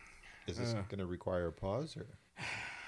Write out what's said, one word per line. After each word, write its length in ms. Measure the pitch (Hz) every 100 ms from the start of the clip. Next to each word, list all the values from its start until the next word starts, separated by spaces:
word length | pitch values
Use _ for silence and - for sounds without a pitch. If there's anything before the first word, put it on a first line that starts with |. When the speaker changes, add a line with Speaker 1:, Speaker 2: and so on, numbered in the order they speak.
| - - - - -
Speaker 1:
Is 120 | 92
this 140 | 120
Speaker 2:
Uh. 80 | 110 98
Speaker 1:
gonna 160 | 98 90
require 420 | 90 98 90 85
a 40 |
pause 440 | - 95 113 156 -
or? 100 | - - - -
Speaker 2:
<sighs> 60 | - - - -